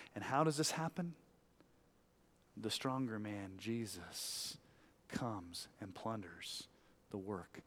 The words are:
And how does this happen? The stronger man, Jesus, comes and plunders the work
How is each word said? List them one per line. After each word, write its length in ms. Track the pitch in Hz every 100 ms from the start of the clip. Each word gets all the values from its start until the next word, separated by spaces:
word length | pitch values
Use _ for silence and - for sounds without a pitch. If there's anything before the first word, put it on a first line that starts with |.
| -
And 100 | -
how 200 | - 135
does 120 | 160 147
this 140 | 156
happen? 440 | - 165 - 175 165 - - - - - - - - - _ - - - -
The 140 | 107
stronger 480 | - 135 131 127 110
man, 340 | 107 104 98 95
Jesus, 960 | 101 117 113 90 87 - - - - - - - - - -
comes 600 | - 123 104 87 85 - -
and 120 | 104
plunders 720 | 92 110 113 90 80 - - - - - - -
the 80 | 101
work 420 | 95 98 85 -